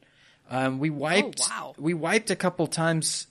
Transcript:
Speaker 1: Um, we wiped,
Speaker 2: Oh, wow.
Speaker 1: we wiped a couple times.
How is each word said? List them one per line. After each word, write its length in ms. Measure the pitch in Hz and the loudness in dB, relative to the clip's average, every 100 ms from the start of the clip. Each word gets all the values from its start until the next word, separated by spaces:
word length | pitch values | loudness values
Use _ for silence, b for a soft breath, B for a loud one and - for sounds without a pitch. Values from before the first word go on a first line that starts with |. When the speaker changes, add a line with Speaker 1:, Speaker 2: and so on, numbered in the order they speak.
| b b b b _ | b b b b _
Speaker 1:
Um, 300 | 127 131 131 | -2 0 0
we 100 | 151 | -2
wiped, 520 | 147 147 185 247 - | -2 2 2 2 -2
Speaker 2:
Oh, 40 | - | -4
wow. 260 | - - - | -4 -10 -4
Speaker 1:
we 160 | 151 | -2
wiped 360 | 170 160 214 220 | 0 2 0 2
a 40 | 185 | 0
couple 320 | 180 - 156 | 0 2 0
times. 600 | - 165 160 151 - - | 2 2 2 0 -4 -8